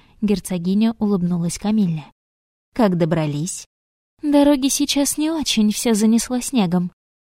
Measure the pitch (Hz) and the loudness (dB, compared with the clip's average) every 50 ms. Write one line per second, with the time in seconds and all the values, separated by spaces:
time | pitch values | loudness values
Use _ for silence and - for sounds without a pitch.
0 | _ _ _ _ 214 202 208 190 - - 185 180 170 180 196 208 220 226 226 - | _ _ _ _ -2 -2 -2 -2 -2 -6 -8 -4 -2 0 0 2 2 0 0 -2
1 | 220 202 202 185 175 175 180 170 170 170 - - - 202 220 220 202 175 165 156 | -2 0 0 0 0 0 -2 -2 -2 -4 -4 -4 -4 -2 0 2 0 0 -2 -4
2 | 139 - _ _ _ _ _ _ _ _ _ _ _ _ _ - 240 202 180 165 | -8 -14 _ _ _ _ _ _ _ _ _ _ _ _ _ 0 2 2 2 2
3 | 175 160 175 165 156 151 143 147 156 190 - - - _ _ _ _ _ _ _ | 0 0 0 -2 -2 -2 -4 -4 -6 -6 -8 -12 -14 _ _ _ _ _ _ _
4 | _ _ _ _ - 294 285 285 285 285 294 277 262 269 - - 285 - - 285 | _ _ _ _ -2 2 4 4 6 4 4 2 0 -2 0 0 -2 0 0 0
5 | 285 269 - - 302 311 330 320 269 - - 220 214 214 208 - - 240 226 202 | 0 0 -2 -2 -2 -2 -2 -4 -4 -2 0 2 2 2 0 0 0 0 2 2
6 | 220 220 226 233 - - 254 247 240 - - 247 196 175 175 180 180 175 - _ | 4 2 2 2 0 -2 -6 -6 -6 -2 0 0 0 2 2 0 -2 -2 -8 _
7 | _ _ _ _ | _ _ _ _